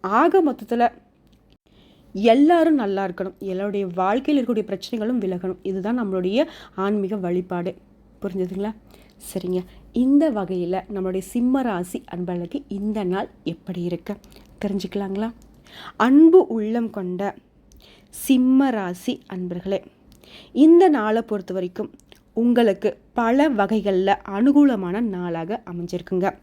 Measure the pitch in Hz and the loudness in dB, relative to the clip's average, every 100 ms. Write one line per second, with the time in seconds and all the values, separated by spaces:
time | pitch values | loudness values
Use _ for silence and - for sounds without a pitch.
0 | 185 214 330 381 320 254 208 240 240 - | 0 2 4 4 0 -2 -6 0 0 -2
1 | _ _ _ _ _ _ _ _ _ _ | _ _ _ _ _ _ _ _ _ _
2 | _ 190 220 240 294 339 330 302 208 196 | _ -2 4 6 6 6 4 2 0 -2
3 | 196 180 190 180 196 185 202 202 196 175 | -4 -6 -8 -8 -8 -6 -4 -4 -4 -2
4 | 185 226 269 294 247 220 214 196 - 233 | 0 0 0 0 0 -2 -4 -8 -8 -6
5 | 214 247 196 180 185 185 - 190 190 247 | -4 -4 -4 -6 -6 -8 -8 -6 -4 -4
6 | 214 185 180 214 330 - - - 196 208 | -4 -4 -2 -2 -2 -6 -18 -6 -4 -2
7 | 190 208 180 180 180 180 175 - _ _ | -4 -4 -4 -4 -4 -6 -6 -10 _ _
8 | _ _ 196 185 185 185 208 220 _ - | _ _ -8 -6 -6 -6 -8 -10 _ -20
9 | - _ - 190 180 185 180 - - - | -20 _ -10 -8 -4 -6 -6 -18 -8 -2
10 | 254 285 311 214 185 185 175 185 185 202 | 2 4 4 0 -4 -4 -4 -6 -6 -6
11 | 185 185 185 247 247 269 247 185 180 240 | -4 -4 -4 -2 0 0 -2 -4 -6 -10
12 | - 175 180 180 175 285 - 196 208 214 | -12 -10 -6 -6 -8 -10 -10 -8 -6 -4
13 | 185 185 - - - 170 - 180 175 170 | -4 -4 -6 -10 -10 -10 -10 -8 -6 -8
14 | - 202 - - - - 208 202 185 202 | -10 -12 -14 -20 -20 -8 -6 -6 -6 -8
15 | 196 196 220 233 - - - - - - | -6 -6 -8 -10 -20 -20 -20 -20 -20 -2
16 | 226 277 320 359 - 226 214 233 226 - | 4 8 10 10 6 -2 -2 -2 -4 -6
17 | 185 180 196 - _ _ _ - - _ | -8 -4 -6 -8 _ _ _ -20 -20 _
18 | _ - - 262 254 262 269 226 185 180 | _ -16 0 2 4 4 2 0 -4 -6
19 | - - _ 185 180 175 190 196 - _ | -8 -10 _ -10 -8 -8 -4 -6 -6 _
20 | _ - - - - - 311 339 370 285 | _ -20 -20 -20 -10 4 8 8 8 4
21 | 214 220 226 208 185 185 180 180 - - | 2 -2 -2 -6 -6 -6 -6 -8 -10 -12
22 | _ - _ - 240 240 240 - 214 - | _ -20 _ -2 2 4 2 2 -2 -6
23 | _ - 226 254 302 226 196 220 196 190 | _ -4 0 2 2 2 0 0 0 0
24 | 190 202 - 196 254 285 285 226 185 190 | 0 -2 -4 0 4 6 4 2 -4 -4
25 | 233 185 175 165 165 233 - 175 175 180 | -4 -4 -6 -6 -6 -8 -8 -10 -8 -8
26 | - 185 175 - | -6 -2 -2 -6